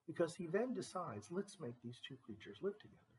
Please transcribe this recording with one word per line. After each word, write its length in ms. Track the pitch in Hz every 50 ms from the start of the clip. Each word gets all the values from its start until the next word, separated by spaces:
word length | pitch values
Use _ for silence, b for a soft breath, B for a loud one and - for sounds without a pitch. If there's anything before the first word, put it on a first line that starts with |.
| _
Because 280 | 165 156 - 170 160 -
he 120 | - 175
then 280 | 160 180 214 247 262 -
decides, 560 | - - - - 185 170 139 104 104 - -
"Let's 300 | 170 196 202 202 - -
make 200 | 147 120 123 -
these 200 | - 120 120 -
two 160 | - - 135
creatures 420 | - - 113 104 - - 107 101 -
live 180 | 185 202 202 -
together." 200 | - - - - - - -